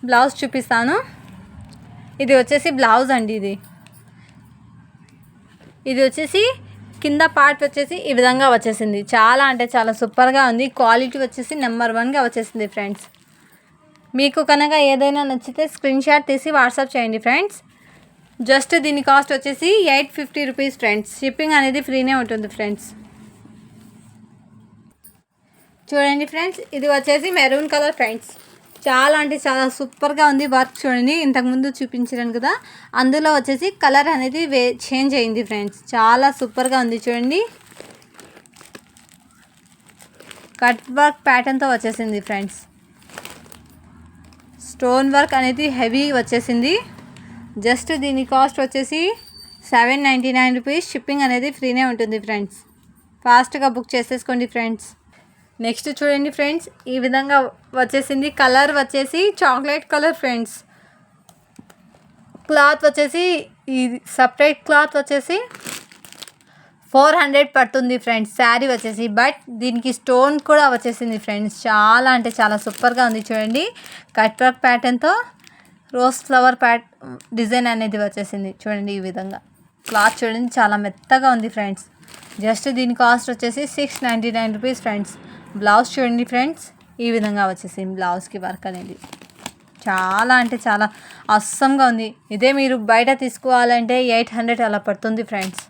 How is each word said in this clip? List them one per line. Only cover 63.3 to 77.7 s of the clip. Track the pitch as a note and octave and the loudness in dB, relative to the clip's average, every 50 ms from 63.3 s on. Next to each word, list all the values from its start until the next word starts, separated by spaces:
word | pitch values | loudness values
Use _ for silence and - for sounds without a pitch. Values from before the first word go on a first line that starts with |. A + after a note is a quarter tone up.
| F4+ D#4 - - _ _ _ - C4 B3+ | 0 -2 -4 -8 _ _ _ -6 -4 -2
ఈ | B3+ B3 A#3 B3 _ - - | -2 -2 -4 -8 _ -14 0
సపరేట్ | - C4 B3 - - C#4+ D4 D4+ D4 _ - | 2 2 2 4 4 2 2 2 0 _ 2
క్లాత్ | D4+ D4 D4+ D4 D4+ D4 | 2 4 4 2 0 -4
వచ్చేసి | C#4+ C#4+ D4 C#4+ C4 - E4+ G4 A#4+ B4 - - - - - - - _ - - _ - - - - - _ _ _ _ _ _ _ _ _ _ _ _ - | -2 -2 -2 -4 -2 -2 -4 -4 -4 -6 -14 -18 -16 -16 -16 -16 -16 _ -20 -20 _ -20 -20 -20 -20 -20 _ _ _ _ _ _ _ _ _ _ _ _ 4
ఫోర్ | C4 C#4 D4+ D#4 F4 | 6 6 6 6 4
హండ్రెడ్ | E4 C#4+ C#4 C#4+ C#4+ C#4 _ C4+ | 2 2 4 2 2 2 _ 0
పడుతుంది | B3+ - - C4+ B3+ B3 B3 B3 - | 0 2 0 -2 -2 -2 -2 -4 -2
ఫ్రెండ్స్ | - A#3 A3 A3 G#3+ - - | -2 -2 -2 -4 -6 -2 0
శారీ | B3+ A#3 A#3 A#3+ C4 C4+ B3+ | 2 2 4 2 0 -2 -2
వచ్చేసి. | A#3 - A3+ G#3+ G3+ A3+ A#3 G#3 G#3+ | -2 -4 -8 -6 -6 -6 -2 0 2
but | A#3+ C4+ D4+ - _ - A#3+ A3+ A#3 | 2 2 0 -4 _ -18 -12 -6 -6
దీనికి | B3+ A#3 A#3 A3+ C4 A#3+ - | -4 -4 -2 -4 -4 -6 -6
స్టోన్ | _ - B3+ B3 B3+ C#4 D4 D4+ C#4 - | _ 0 2 4 4 4 2 -2 0 2
కూడా | D4+ D4+ D4 C#4 B3+ | 4 4 4 4 2
వచ్చేసింది | A#3 - B3 A#3 - B3 A#3 A3+ G#3+ G#3+ | 0 -2 -4 -6 -6 -6 -6 -6 -8 -6
ఫ్రెండ్స్. | - G#3 G#3 G#3 G#3 - - - A#3 | -6 -6 -4 -6 -6 -8 -6 -4 0
చాలా | G#3+ G#3+ G#3 G#3+ A3+ A#3+ B3+ C4 B3+ B3 | 2 4 4 6 4 4 4 4 2 2
అంటే | A3+ A#3 A3+ - | 0 -4 -2 0
చాలా | A3+ G#3+ G#3+ G#3 G#3 | 0 0 0 -2 -6
సూపర్గా | A3+ G#3 - - B3 B3 A#3+ B3+ A#3+ | -8 -10 0 0 0 2 2 0 0
ఉంది | A3 A3 G#3+ - | 0 -4 -6 -6
చూడండి. | A#3 A3 G#3+ A3 A3+ C4+ E4 A4 B4 - - - - - - _ _ - | -4 -4 -2 -2 -2 -2 -4 -4 -8 -12 -20 -20 -20 -20 -20 _ _ 0
కట్ | G#3+ A3 A3 - B3+ | 0 0 2 2 2
వర్క్ | B3+ B3 - - | 2 2 2 2
ప్యాటర్న్తో | C4 B3 A#3+ A#3+ B3 B3 A#3+ A#3+ D#4 F#4 A4+ B4 - - _ _ - _ _ _ _ _ _ _ _ - B3 | 2 2 2 0 0 -2 0 0 0 0 0 -2 -6 -12 _ _ -20 _ _ _ _ _ _ _ _ -4 0
రోజ్ | B3 B3+ B3+ - - - | 0 0 0 -2 -6 0
ఫ్లవర్ | C4+ B3+ B3 B3+ B3 - - | 2 4 4 4 4 4 2
ప్యాట్-, | A#3+ A#3 A#3 A#3 _ _ _ - - B2+ - - _ - A3+ | 2 2 2 -2 _ _ _ -20 -18 -18 -18 -16 _ -4 -4
డిజైన్ | A#3 G#3 A#3 B3 A#3+ A#3+ | -2 0 0 0 0 0